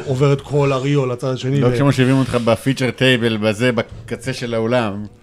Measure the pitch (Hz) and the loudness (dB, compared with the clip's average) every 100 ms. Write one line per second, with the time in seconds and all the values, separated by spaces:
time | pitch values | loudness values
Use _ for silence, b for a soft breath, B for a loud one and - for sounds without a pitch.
0 | - 131 143 143 - 143 143 131 139 143 | -4 0 2 2 0 0 0 0 0 0
1 | 127 123 135 127 131 139 123 120 139 131 | 0 -4 -4 -4 -2 0 2 4 4 4
2 | 127 135 127 120 113 110 135 135 127 - | 4 2 2 0 2 0 0 -2 -2 0
3 | 131 123 117 110 110 107 127 113 - - | 2 2 2 0 0 0 0 0 -4 -10
4 | - 113 131 127 120 113 113 123 107 101 | -12 -8 -8 -8 -6 -4 0 0 -2 -6
5 | 104 - | -10 -16